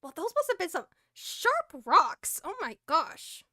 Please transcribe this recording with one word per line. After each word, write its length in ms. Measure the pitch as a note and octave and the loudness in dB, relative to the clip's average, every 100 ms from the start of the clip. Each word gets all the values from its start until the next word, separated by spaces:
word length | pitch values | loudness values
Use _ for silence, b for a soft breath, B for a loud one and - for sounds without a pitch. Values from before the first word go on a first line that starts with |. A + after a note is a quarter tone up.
Well, 100 | C4+ | -12
those 180 | D4 G4+ | -6 -2
must 140 | C#5+ C#5 | 0 0
have 100 | A4+ | 0
been 100 | F4+ | 0
some 180 | - - _ _ | -2 -6 _ _
sharp 680 | - - - - D#5+ - C4+ | -16 -12 0 2 2 -2 -10
rocks. 560 | A#3 C#4+ B3 - - - | 4 4 4 -2 -6 -6
Oh 100 | D4+ G#4 | -8 -6
my 160 | C4 G#3+ - | -8 -10 0
gosh. 580 | D#4 - - - - _ | 0 0 -8 -16 -16 _